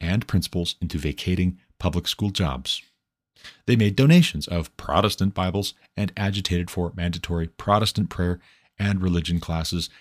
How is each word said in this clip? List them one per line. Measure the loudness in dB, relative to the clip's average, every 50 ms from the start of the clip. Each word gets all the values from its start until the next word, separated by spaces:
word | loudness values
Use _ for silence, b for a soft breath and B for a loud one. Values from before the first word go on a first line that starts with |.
and | -2 -2 0 -2 0 0
principals | 0 0 0 0 -2 -4 -4 -4 -4 -6
into | -6 -4 -4 -4
vacating | -4 -4 -4 -4 -2 -2 0 2 2 0 -2 b b b b -6
public | -4 -2 -2 -2 -2 -4
school | -4 -2 -2 -2
jobs. | -2 0 -2 -2 -2 -4 -6 -6 -8 -8 -10 _ _ _ _ _ _ _ _ _ _ B B B B B B B
They | 2
made | 4 4 4 4
donations | 4 6 8 8 8 6 4 2 -6 -6 -4
of | -4 -4 -4 -6 _
Protestant | -12 -6 0 2 2 2 2 2 2 0 0 0
Bibles | 0 0 0 0 -2 -2 -4 -8 b b b b
and | -4 -4 -4 -2 -2
agitated | -2 -2 -2 -2 -2 0 0 0 -2 -2
for | -2 -4 -4 -2 -2
mandatory | -4 -4 -2 -4 -4 -4 -4 -2 -2 -2 -4
Protestant | -6 -6 0 2 2 2 2 2 0 -2 -2 -2
prayer | -2 -2 -2 0 -2 -4 b b b b b b b -4
and | -2 0 0 2 2
religion | 2 2 2 0 0 -2 -2
classes, | -2 -2 -4 -4 -2 -2 -4 -4 -4 -6 b b